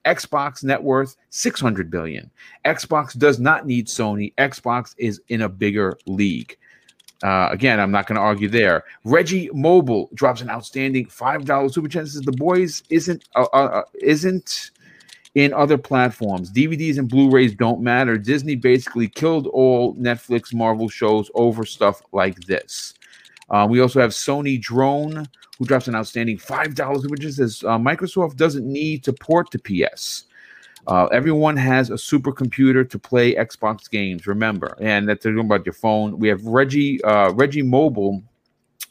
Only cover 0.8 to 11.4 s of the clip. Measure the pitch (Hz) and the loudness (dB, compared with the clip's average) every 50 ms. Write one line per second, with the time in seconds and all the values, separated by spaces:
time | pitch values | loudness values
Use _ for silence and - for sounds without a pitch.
0.8 | - 139 131 135 135 135 - _ _ _ - - - 240 233 - 139 120 107 95 | 0 0 0 0 0 -4 -8 _ _ _ -10 -6 -4 -4 -4 -2 -2 -2 -2 -2
1.8 | 87 82 87 87 80 82 71 53 - - _ _ - - - _ - 147 156 - | -4 -6 -6 -6 -6 -8 -10 -12 -16 -18 _ _ -20 -20 -10 _ -2 -2 -2 -2
2.8 | - - 160 151 143 135 - 120 139 147 135 123 123 147 156 - - 147 123 120 | -4 -2 -2 -2 -2 -4 0 2 4 4 4 4 2 2 2 2 0 -2 -4 -4
3.8 | 110 - - - 117 107 104 104 104 - - - 135 135 120 - - 123 120 123 | -4 -4 -4 -4 -2 -2 -2 -4 -6 -4 -2 -2 -2 -2 -2 -6 -4 -4 -2 -2
4.8 | 123 - - - 120 113 101 - _ - 117 113 110 98 95 95 110 104 101 107 | -4 -8 -8 -6 -6 -6 -6 -8 _ -6 -4 -2 -2 -4 -4 -2 -2 -2 0 0
5.8 | 101 92 - - _ - 95 98 104 98 78 60 57 - - _ _ _ _ _ | -2 -2 -4 -6 _ -6 -2 0 0 0 -2 -4 -8 -12 -18 _ _ _ _ _
6.8 | _ _ _ _ _ _ _ _ - 98 95 92 90 - - 95 127 135 117 104 | _ _ _ _ _ _ _ _ -2 0 2 2 2 0 0 0 0 2 2 2
7.8 | 101 98 101 101 95 - 107 110 98 107 104 101 104 98 110 117 107 95 85 80 | 2 2 0 0 0 -2 -2 0 0 0 0 0 -2 0 2 2 2 2 2 0
8.8 | - - - - - 110 135 170 180 156 190 185 170 - - 139 139 165 180 180 | -2 -8 -16 -12 -2 2 2 2 2 2 -2 -4 -4 -6 -4 0 4 6 6 6
9.8 | 151 127 113 101 - - - 113 139 127 123 113 123 117 107 117 110 - - 135 | 6 4 0 -2 -2 -4 -2 0 0 0 0 -2 -6 -8 -8 -10 -10 -10 -6 -4
10.8 | 131 135 131 131 120 - - - 123 131 147 156 | -2 -2 -2 -2 -4 -6 -8 -4 -4 -2 -2 -2